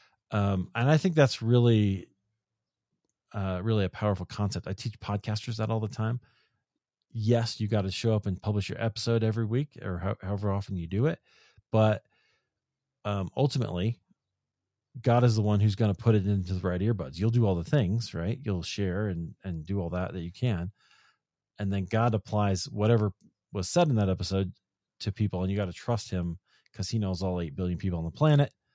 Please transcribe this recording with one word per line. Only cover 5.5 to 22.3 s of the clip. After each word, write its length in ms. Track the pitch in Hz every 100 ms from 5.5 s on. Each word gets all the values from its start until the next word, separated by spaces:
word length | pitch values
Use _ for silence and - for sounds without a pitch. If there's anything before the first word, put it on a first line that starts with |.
| 113
that 120 | 110
all 100 | 113
the 80 | 107
time. 340 | - 110 120 - _ _ _ _ _ _ _ _
Yes, 480 | 113 107 117 113 -
you 80 | 104
gotta 240 | 107 95
show 240 | - 117 107
up 100 | 101
and 160 | 90
publish 260 | 104 104 -
your 120 | -
episode 400 | 113 - 117 117
every 220 | 110 107 107
week 320 | 123 147 -
or 180 | 101 90
how-, 180 | 92 107
however 300 | 95 101 104
often 240 | 98 - 92
you 120 | 82
do 180 | 98 147
it. 120 | - _ _ _ _ _
But, 320 | 110 107 104 _ _ _ _ _ _ _ _ _ _ 104
um, 240 | 101 90 -
ultimately, 640 | 143 135 104 90 107 120 _ _ _ _ _ _ _ _ _ 127
God 220 | 123 120
is 120 | 123 110
the 60 |
one 160 | 104 104
who's 160 | 107 95
gonna 180 | 110
put 220 | 95 113 107
it 100 | 95
into 280 | 101 90
the 140 | 92 90
right 140 | 87
earbuds. 360 | 107 101 69 80
You'll 100 | 110
do 160 | 120 104
all 100 | 87
the 80 |
things, 520 | 82 147 92 117 113 85
right? 240 | 87 123
You'll 220 | - 92
share 440 | - - 95 92 107
and, 260 | 85 82 -
and 200 | 95 82 78
do 140 | 98
all 100 | 85
that, 220 | 90 90
that 80 | 90
you 100 | 85
can. 400 | - 127 90 90 - _ _ _ _ _ _ _ -
And 120 | 101
then 140 | 98 92
God 300 | 110 117 107
applies 500 | -